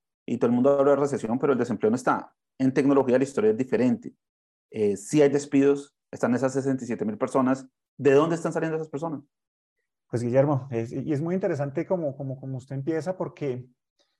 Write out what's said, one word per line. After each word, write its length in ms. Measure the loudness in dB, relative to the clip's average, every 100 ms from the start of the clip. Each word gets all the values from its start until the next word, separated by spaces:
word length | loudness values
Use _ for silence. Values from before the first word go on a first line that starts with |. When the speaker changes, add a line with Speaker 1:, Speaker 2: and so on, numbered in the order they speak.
| _ _ -8
Speaker 1:
Y 120 | 0
todo 100 | 2
el 60 |
mundo 260 | 4 4 4
habla 120 | 4
de 40 | 4
recesión, 420 | 2 -2 -2 -2
pero 120 | 0
el 80 | 0
desempleo 300 | 0 0 0
no 80 | 0
está. 360 | 0 -2 -4 _ _ -2
En 160 | 0
tecnología 440 | 2 4 4 4 2
la 80 | 2
historia 260 | 0 2
es 60 | 2
diferente. 580 | 0 0 2 0 -4 _ _ _ _ _ _
Eh, 240 | -2 0 0
sí 260 | -2 4
hay 80 | 4
despidos, 640 | 4 0 2 4 2 -4 _ _
están 240 | -4 0
esas 200 | 0 0
sesenta 320 | -2 -2 -4 -4
y 20 |
siete 160 | -4
mil 140 | -4 -4
personas. 500 | -2 0 0 0 -4 _ _ _
¿De 160 | 4
dónde 220 | 4 4 0
están 180 | -2
saliendo 240 | -4 -4 -4
esas 100 | -6
personas? 360 | -8 -8 -8 -14 _ _ _ _ _ _ _ _
Speaker 2:
Pues, 140 | -4
Guillermo, 460 | 0 2 2 0 -2
es, 220 | -6 -6
y 180 | -8 -4
es 100 | -4
muy 140 | -2 -2
interesante 500 | -2 -4 -4 -6 -4
como, 300 | -4 -4 -8
como, 240 | -10 -10
como 160 | -10 -10
usted 200 | -10 -8
empieza, 400 | -4 -4 -4 -8
porque 500 | -8 -6 -6 -6 -10 _ _ _ _ _